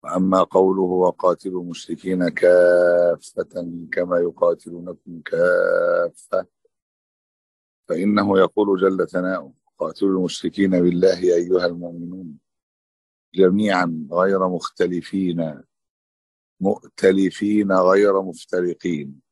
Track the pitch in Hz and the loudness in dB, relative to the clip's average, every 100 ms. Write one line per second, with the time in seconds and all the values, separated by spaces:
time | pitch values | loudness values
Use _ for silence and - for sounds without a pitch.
0 | - 92 92 92 90 95 95 95 92 90 | -4 -2 2 2 2 4 2 2 0 2
1 | 90 - 92 85 98 92 87 82 - 80 | 0 2 -2 -2 -6 -8 -10 -14 -12 -10
2 | 92 92 87 - 90 90 90 90 87 87 | -6 -2 -4 2 4 6 6 4 4 4
3 | 87 85 - - 85 90 87 85 85 - | 2 -2 -8 -10 -8 -8 -10 -12 -8 -6
4 | 87 87 87 - 87 82 82 87 90 - | -2 -2 -2 0 -2 -2 -8 -16 -14 -16
5 | - 82 - 82 87 90 87 87 87 87 | -18 -18 -8 -2 0 2 0 0 0 -2
6 | 87 - - 95 92 _ _ _ _ _ | -4 -8 -6 -6 -6 _ _ _ _ _
7 | _ _ _ _ _ _ _ _ - 85 | _ _ _ _ _ _ _ _ -8 -2
8 | 101 104 101 95 90 - 101 92 95 92 | 0 0 2 2 2 2 0 2 0 0
9 | 85 92 92 92 69 _ _ _ 80 - | -4 -4 -4 -6 -10 _ _ _ -10 -2
10 | 98 92 90 - 90 98 98 92 87 87 | -2 0 -2 -6 -8 -2 0 2 2 2
11 | 92 90 90 87 87 92 87 85 87 85 | 0 2 2 0 2 0 0 -4 -12 -12
12 | 87 92 87 73 _ _ _ _ _ _ | -14 -14 -16 -20 _ _ _ _ _ _
13 | _ _ _ - 92 101 104 90 87 80 | _ _ _ 2 4 4 2 0 0 -4
14 | 71 85 95 95 92 87 - - 87 87 | -4 0 0 2 -2 -4 -10 -4 -2 -2
15 | - 98 90 82 80 73 - _ _ _ | -6 -4 -4 -4 -6 -8 -20 _ _ _
16 | _ _ _ _ _ _ 92 - - - | _ _ _ _ _ _ -4 -4 -8 0
17 | 95 98 95 - 104 107 98 92 92 98 | 2 4 0 -2 -2 0 2 2 4 4
18 | 101 98 98 82 - 92 90 82 90 78 | 4 2 -2 -14 -6 -4 -4 -4 -6 -6
19 | 69 71 _ | -8 -18 _